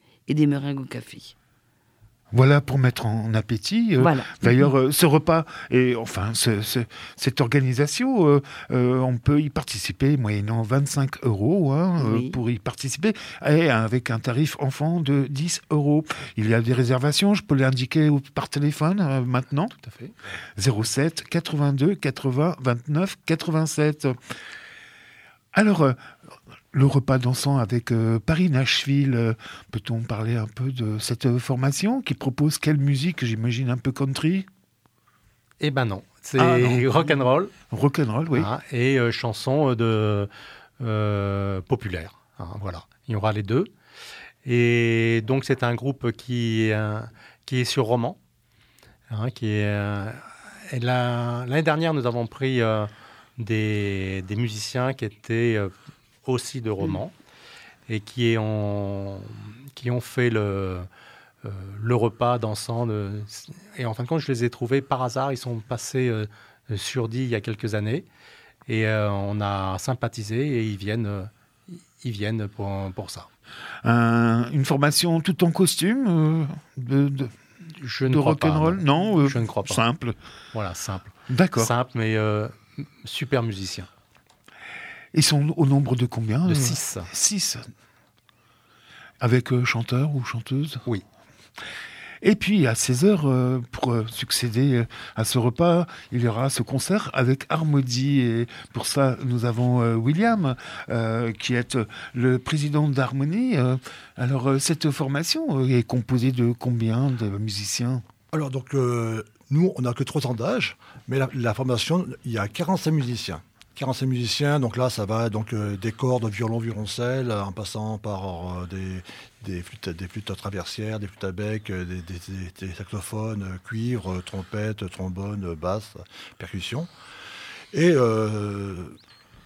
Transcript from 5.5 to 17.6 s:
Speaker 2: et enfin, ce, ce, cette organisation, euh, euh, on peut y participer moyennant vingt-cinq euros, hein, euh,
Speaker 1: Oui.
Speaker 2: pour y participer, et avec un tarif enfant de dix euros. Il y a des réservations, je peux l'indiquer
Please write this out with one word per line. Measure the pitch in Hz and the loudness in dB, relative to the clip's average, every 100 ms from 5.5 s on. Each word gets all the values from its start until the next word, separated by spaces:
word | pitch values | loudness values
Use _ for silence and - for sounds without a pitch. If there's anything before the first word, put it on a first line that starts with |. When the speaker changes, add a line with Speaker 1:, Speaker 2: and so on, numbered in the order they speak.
| - - | -8 0
Speaker 2:
et | 127 127 120 | 4 4 2
enfin, | 117 - 101 | -2 -4 -2
ce, | 113 - 104 | 0 2 2
ce, | 110 123 117 - - - | 0 -2 -4 -8 -18 -4
cette | - - | -2 0
organisation, | 123 143 131 123 147 - 254 254 156 | 2 4 2 2 0 0 0 4 6
euh, | 143 139 - - | 6 2 -8 -2
euh, | 127 123 127 | 2 2 2
on | 127 123 | 2 0
peut | - 147 | 2 2
y | 147 | 2
participer | 156 139 101 - - 135 143 | -4 -6 -6 -8 0 2 2
moyennant | 110 104 101 113 | 2 0 0 -2
vingt-cinq | 110 135 143 147 135 - | 0 0 0 0 -2 -2
euros, | 127 101 107 196 151 | -2 0 2 2 2
hein, | 139 185 170 | 2 2 2
euh, | 131 110 | 2 0
Speaker 1:
Oui. | 127 | 0
Speaker 2:
pour | 127 117 | -2 -2
y | 120 | -2
participer, | - - 135 139 196 208 - - 139 | -4 -6 -6 -2 0 -2 -6 -4 4
et | 151 165 | 6 6
avec | 117 110 123 - | 4 2 0 0
un | 117 | -2
tarif | - 120 156 - | 0 0 0 0
enfant | 135 131 151 170 | -4 -2 0 0
de | 143 143 131 | 2 2 0
dix | 139 170 - - | -2 -4 -4 0
euros. | 151 143 151 156 - - - | 2 4 4 2 -6 -8 -2
Il | 107 | 4
y | |
a | 113 | 4
des | 113 | 4
réservations, | 123 123 127 143 143 202 | 4 4 4 2 4 4
je | 202 | 2
peux | - | 2
l'indiquer | 139 | 4